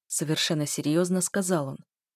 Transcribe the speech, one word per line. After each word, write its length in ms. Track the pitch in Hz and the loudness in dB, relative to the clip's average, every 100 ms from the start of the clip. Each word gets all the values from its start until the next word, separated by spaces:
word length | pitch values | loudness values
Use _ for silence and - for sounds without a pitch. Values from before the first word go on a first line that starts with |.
| - | -8
совершенно 560 | - 151 156 - 156 147 | -4 0 0 0 0 -2
серьезно 540 | - 147 160 180 185 | -2 0 2 2 2
сказал 480 | - 202 185 175 135 | 0 -2 0 0 -2
он. 100 | 143 - _ _ | -8 -16 _ _